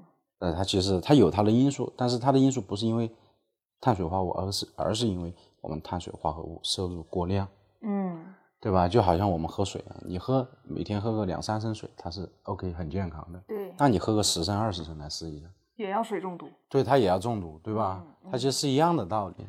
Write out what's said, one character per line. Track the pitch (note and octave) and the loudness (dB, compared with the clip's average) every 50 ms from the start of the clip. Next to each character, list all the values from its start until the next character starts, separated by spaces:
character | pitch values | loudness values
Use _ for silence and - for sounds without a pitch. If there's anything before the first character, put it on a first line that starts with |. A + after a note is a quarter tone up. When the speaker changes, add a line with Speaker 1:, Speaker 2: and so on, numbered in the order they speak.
| - _ _ _ _ _ _ - | -18 _ _ _ _ _ _ -4
Speaker 1:
呃， | F#2+ F2 D#2+ | -4 -2 -2
它 | F2 F#2+ | -2 -2
其 | - - F#2+ | 0 0 2
实 | F#2 G2 G2 F2+ | 2 2 2 2
它 | E2 - D3 | 4 6 8
有 | C#3+ G2+ D#2+ | 8 8 8
它 | D#2+ G2+ G#2 | 6 4 4
的 | G#2 | 4
因 | A2 A#2+ C3+ C#3+ | 6 6 4 4
素， | C3+ - A#2+ - - | 2 0 -4 -6 -4
但 | - B2+ B2 | -2 0 0
是 | A#2+ A#2+ | 0 0
它 | A#2+ C#3 | 2 4
的 | C3+ C3+ | 6 6
因 | C3 C3+ | 6 4
素 | B2+ B2 | 4 0
不 | G2+ - G#2+ | -2 -4 -4
是 | G2+ A2+ | -2 0
因 | A2+ A2+ | 0 2
为 | A#2 A#2 A2 - - _ _ _ _ _ _ _ _ _ _ _ _ | 0 0 -2 -6 -10 _ _ _ _ _ _ _ _ _ _ _ _
碳 | - C3 A2+ | 0 2 2
水 | F#2 F2+ | 2 0
化 | D#2+ F#2+ F#2+ | -2 0 0
合 | F#2 | -2
物， | F2 - | -2 -2
而 | E2+ F#2 G2 G2 | -2 -4 -4 -4
是， | - - - - | -4 -6 -8 -6
而 | - - E2 G#2 | -2 -2 0 0
是 | G#2+ B2 | 0 0
因 | A2 F#2 F2+ F2 | 0 0 -2 -4
为 | E2+ F2 - _ _ _ _ - | -8 -10 -12 _ _ _ _ -10
我 | - | -8
们 | D2+ D#2 | -8 -8
碳 | - - F#2 F2 | -8 -6 -8 -8
水 | - - - | -8 -8 -8
化 | - - D#2+ | -6 -4 -4
合 | D2+ E2 - | -4 -4 -8
物 | D#2 E2 - - | -12 -10 -8 -6
摄 | - - - F#2+ F2+ | -4 -4 -2 -2 -4
入 | F2+ E2+ D2+ | -4 -8 -10
过 | - - F#2 F2 | -6 -2 -2 0
量。 | F2 G2 G2 G2 F#2+ - _ _ _ _ _ A3+ | 0 0 0 -2 -4 -8 _ _ _ _ _ -6
Speaker 2:
嗯。 | G#3+ G3+ G3 F#3+ F#3 E3+ E3 E3 F#3+ F#3+ _ _ _ _ _ | -4 -4 -4 -4 -4 -6 -10 -12 -18 -20 _ _ _ _ _
Speaker 1:
对 | - G#2 F#2+ | -2 2 4
吧？ | F#2 F2+ F2 | 4 4 4
就 | G#2+ B2 | 6 4
好 | G#2 F2+ E2+ | 6 6 4
像 | E2+ G2+ G2+ | 4 4 2
我 | F2 D#2+ | 0 0
们 | D#2+ | -2
喝 | D#2+ - - G2 | -4 -4 -4 -4
水 | - - - - - | -4 -4 -8 -12 -14
啊， | - - - | -16 -14 -10
你 | - F2+ F#2 | -8 -8 -6
喝， | - - C3 C3 B2 - - - _ | -2 0 0 0 0 -2 -8 -18 _
每 | - - - F2 | -10 -8 -6 -4
天 | - G#2 G#2 | -4 -4 -2
喝 | G2+ A2+ A2 | -2 -2 -2
个 | A2 G#2 | -2 -2
两 | F2+ E2 - | -2 -2 -4
三 | - - G#2+ A2 | -4 -4 -4 -2
升 | A2 A2+ A2 | -2 -4 -6
水， | - - - - | -6 -10 -14 -14
它 | - - F2 | -12 -12 -10
是 | E2+ F#2+ F2 - - _ - | -8 -8 -10 -12 -14 _ -10
OK， | - G2 - F#2+ F#2 E2+ | -8 -8 -6 -6 -6 -6
很 | F2 F2+ D2+ | -6 -6 -6
健 | - G2 F#2+ E2+ | -4 -4 -4 -6
康 | D2+ D#2 - - F2 | -6 -10 -14 -14 -16
的。 | F2+ - | -16 -12
Speaker 2:
对。 | - A2 - G3 F3+ - - | -10 -8 -8 -8 -8 0 2
Speaker 1:
那 | C#3+ | 4
你 | C#3 A2 F2 | 4 4 4
喝 | - - A2 | 2 2 2
个 | G#2 G2 | 2 2
十 | - - F2 E2 | 2 0 0 0
升、 | F2+ G2+ G2+ | 0 0 0
二 | A2+ A2 F#2 | 0 -2 -2
十 | E2+ D#2 | -4 -8
升 | D#2+ D#2+ D2+ | -10 -10 -10
来 | D2 D2+ | -10 -10
试 | - - E2 D#2+ | -10 -10 -8 -10
一 | D2+ D2 | -10 -12
下。 | D2+ F2 - _ _ _ _ | -14 -18 -20 _ _ _ _
Speaker 2:
也 | - A3 F#3+ | -10 -8 -4
要 | G3 A3 A3+ | -4 -4 -4
水 | - G#3 F3 | -4 -4 -6
中 | F3 F#3 F3+ | -4 -6 -8
毒。 | E3 D3+ - - _ _ _ | -10 -12 -16 -18 _ _ _
Speaker 1:
对， | - C3+ C3 | 0 2 4
它 | - C#3 C#3 | 6 6 6
也 | A2 | 6
要 | F2+ F2+ F#2+ | 6 4 2
中 | F#2 A#2+ A#2 G#2 | 2 0 -2 -2
毒， | F2+ D#2+ D#2 D#2 - | -4 -6 -10 -10 -8
对 | A2 G#2+ | -4 -2
吧？ | A2 G#2+ F#2+ F#2+ F#2+ F2+ | -2 -2 -2 -4 -6 -10
Speaker 2:
嗯， | - - _ - | -14 -20 _ -8
嗯。 | F#3+ F#3 | -6 -4
Speaker 1:
它 | |
其 | B2+ A#2+ C3+ | 0 0 0
实 | C3+ | 0
是 | - - C#3+ | 0 0 2
一 | B2+ | 4
样 | C3+ D#3+ E3+ E3+ | 4 4 4 4
的 | C#3+ G2+ | 2 0
道 | E2+ G#2+ G#2+ G2+ F2 | -2 -2 -2 -4 -4
理， | E2+ - - | -8 -12 -16